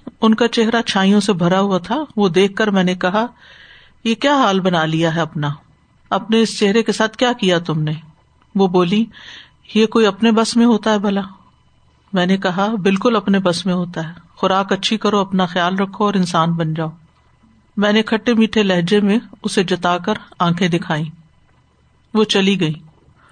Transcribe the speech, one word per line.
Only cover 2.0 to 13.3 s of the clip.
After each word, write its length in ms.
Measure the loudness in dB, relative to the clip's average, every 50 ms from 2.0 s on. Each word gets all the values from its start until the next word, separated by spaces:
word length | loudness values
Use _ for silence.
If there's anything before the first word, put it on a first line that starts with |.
| -6 -6 _
وہ 120 | -2 0 2
دیکھ 260 | 2 2 2 2 0
کر 160 | -2 -2 0
میں 140 | 2 2 2
نے 100 | 0 0
کہا، 320 | -2 -2 -2 0 0 -2 -2 -6 _ -20 -20 -20 -20 -20 -20 -20 -20 -20 _ _ _ -4
'یہ 100 | -4 -2
کیا 220 | 0 0 2 2
حال 240 | 2 2 2 2 0
بنا 240 | 0 0 0 0 0
لیا 300 | 0 0 0 0 0 0
ہے 60 | -2
اپنا؟ 300 | -2 -4 -4 -4 -4 -4 -6 -8 -12 _ _ _ _ _ _ _ _ _
اپنے 300 | -4 -4 -2 0 2 2
اس 180 | 2 2 0 0
چہرے 240 | 0 2 2 2 0
کے 100 | 0 0
ساتھ 240 | -2 -2 -2 -2
کیا 160 | 0 0 0 0
کیا 260 | 0 0 0 0 0
تم 240 | 0 -2 -4 -2 -2
نے?' 100 | -4 -4 -6 -10 -16 -20 _ _ _ _ _ _ _ -2
وہ 140 | 0 0 2
بولی، 360 | 2 2 0 2 0 0 -2 -2 -6 -14 -20 -20 -20 -20 -20 -20 _ _ _ -4 0
'یہ 120 | 0 0
کوئی 200 | 2 2 2 2
اپنے 260 | 2 2 2 2 2 2
بس 240 | 2 2 2 2
میں 100 | 2 4
ہوتا 260 | 4 4 2 2 0 0
ہے 60 | 0
بھلا؟' 300 | 0 -2 -2 -4 -4 -8 -12 -20 _ _ _ _ _ _ _ _ _ _ _ _ _ _ -2
میں 140 | -2 0
نے 100 | 0 0
کہا، 380 | 0 0 -2 -2 -2 -2 -2 -2
'بالکل 420 | 0 0 0 0 2 2 0 0
اپنے 220 | 0 0 0